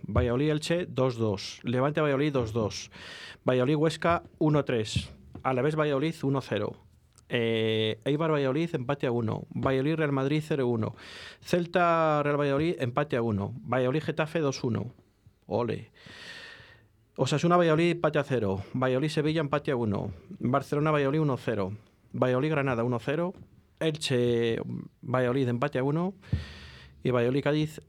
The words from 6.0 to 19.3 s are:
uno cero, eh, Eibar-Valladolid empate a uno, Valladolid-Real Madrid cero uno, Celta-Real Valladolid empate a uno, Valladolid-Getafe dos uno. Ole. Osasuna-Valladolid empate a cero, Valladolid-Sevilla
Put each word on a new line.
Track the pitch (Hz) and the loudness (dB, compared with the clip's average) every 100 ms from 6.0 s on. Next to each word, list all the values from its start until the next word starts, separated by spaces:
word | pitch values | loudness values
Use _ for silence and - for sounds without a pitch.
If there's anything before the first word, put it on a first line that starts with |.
| 156 160 | -2 -2
uno | 139 139 | -2 -2
cero, | - 104 104 - - _ _ _ - | -2 -2 -4 -6 -18 _ _ _ -4
eh, | 123 113 113 110 110 110 107 | -2 0 0 0 0 0 -2
Eibar-Valladolid | - 147 160 151 139 135 165 151 | -2 0 0 0 0 0 -2 -2
empate | 127 139 139 | -4 -2 0
a | |
uno, | 120 110 107 - | 0 0 -4 -6
Valladolid-Real | - 131 135 139 160 151 | -4 0 2 0 0 0
Madrid | 139 135 151 151 | 0 0 0 0
cero | 151 123 | 0 0
uno, | 117 107 - - - - - | 0 -2 -6 -14 -16 -18 -18
Celta-Real | - 180 170 180 175 165 160 151 143 147 | -2 0 2 2 4 4 4 2 2 2
Valladolid | 147 139 165 - | 2 2 0 0
empate | 127 127 151 127 | -2 0 0 0
a | |
uno, | 117 104 101 120 | 2 0 -2 -6
Valladolid-Getafe | - 127 127 147 - 151 151 165 | -2 0 2 0 -2 -2 -2 0
dos | 143 131 131 | 0 0 -2
uno. | 110 123 - _ _ _ _ - | -2 -4 -10 _ _ _ _ -4
Ole. | 101 120 101 110 - - - - - - - - - _ _ _ - | -2 -2 -4 -10 -20 -20 -18 -16 -16 -18 -20 -20 -20 _ _ _ -2
Osasuna-Valladolid | 131 147 170 175 170 156 170 | 0 2 4 6 6 4 4
empate | 170 160 156 | 2 2 0
a | |
cero, | 139 123 98 98 98 | 0 0 0 -2 -4
Valladolid-Sevilla | 127 131 127 151 156 151 | -2 0 2 0 0 0